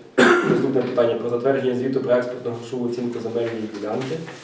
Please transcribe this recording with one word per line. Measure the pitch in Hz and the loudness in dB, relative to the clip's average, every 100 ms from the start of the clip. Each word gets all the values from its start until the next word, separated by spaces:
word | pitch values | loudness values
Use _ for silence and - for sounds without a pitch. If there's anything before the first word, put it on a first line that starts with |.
| - - | -4 4
<clears throat> | 349 349 - | 6 6 4
наступне | - - - | 2 2 2
питання | 120 120 117 | 0 2 2
про | 113 - | 2 -2
затвердження | 120 131 135 127 | 0 0 2 0
звіту | 123 135 127 | 0 0 0
про | 123 | 2
експортну | 123 123 120 120 | 2 0 -6 -6
грошову | 117 - 131 120 | -8 -8 -4 -4
оцінку | 120 120 117 | -2 -4 -4
земельної | 110 117 113 113 110 104 | -4 -2 -2 -4 -8 -6
ділянки. | 107 120 131 165 - - | -6 -4 -4 -6 -8 -14